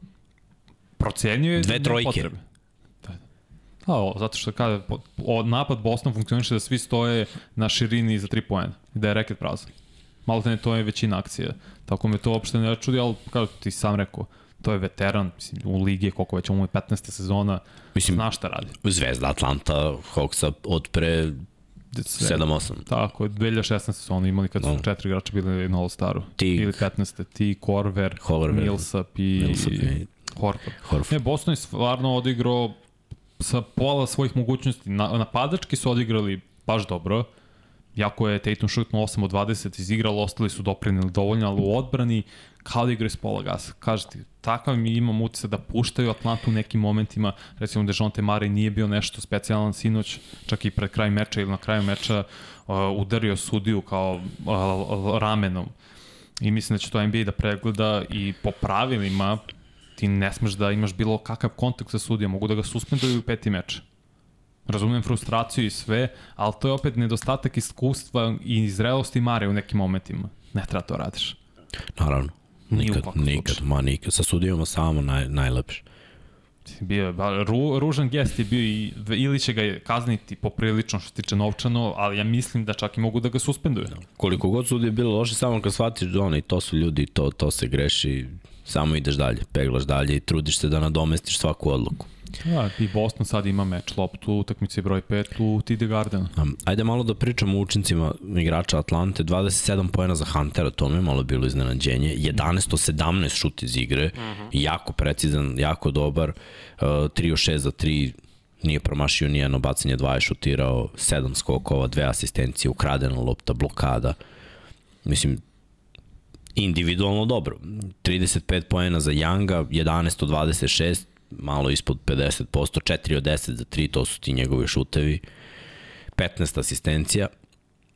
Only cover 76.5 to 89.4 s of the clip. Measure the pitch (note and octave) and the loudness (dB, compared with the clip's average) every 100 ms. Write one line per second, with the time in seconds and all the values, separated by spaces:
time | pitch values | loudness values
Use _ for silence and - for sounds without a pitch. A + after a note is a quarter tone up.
76.5 | _ - - F#2 G2+ F#2+ F2 G2+ G2 G2+ | _ -20 -10 -2 0 0 0 0 0 2
77.5 | A#2 D3 C3+ D3 C#3+ C3+ C#3+ C3+ - G#2+ | 2 2 2 2 2 2 2 0 0 0
78.5 | B2 A2+ G#2+ G#2 A2+ G#2 A2 C3+ C#3 - | 2 2 0 -4 -6 -4 0 2 0 0
79.5 | A2+ G#2+ F#2 - A#2 A#2+ A2 - G2+ G#2 | 0 0 0 -2 -2 0 -2 -4 -6 -6
80.5 | - A2 A2 G#2+ G2+ - - - G2+ G#2+ | 0 0 2 0 -2 -6 -8 -2 0 0
81.5 | G2+ B2 A#2+ A2+ - G2+ G2+ G#2+ A#2 A#2+ | 0 0 0 0 0 -2 0 2 2 0
82.5 | A#2+ G#2+ G2+ G#2+ - A2 A2+ A#2+ A#2+ - | -2 -2 -2 -2 0 0 0 0 0 0
83.5 | C#3 E3 A2+ - D#2+ F2 - G2 F2+ F#2 | 0 0 0 -2 -8 -16 -2 0 2 2
84.5 | A2+ B2 A#2+ A#2 G#2+ A#2+ G#2+ A#2 A2 B2+ | 2 2 2 2 2 2 2 0 0 0
85.5 | A2+ G2+ - A#2 A2+ F2+ F#2+ G2 D2+ - | 2 0 2 0 0 0 2 2 2 2
86.5 | F2+ - D#2+ E2 D2 C#2 - C#2 - D2 | 0 0 2 2 2 0 2 0 2 0
87.5 | - B1 C2+ C#2+ - C#2+ C2+ B1+ E2+ - | 0 0 0 2 2 0 -2 -4 -10 -16
88.5 | - - - D2+ D#2 C#2 C#2 C2 A1+ | -18 -4 0 2 2 2 2 2 0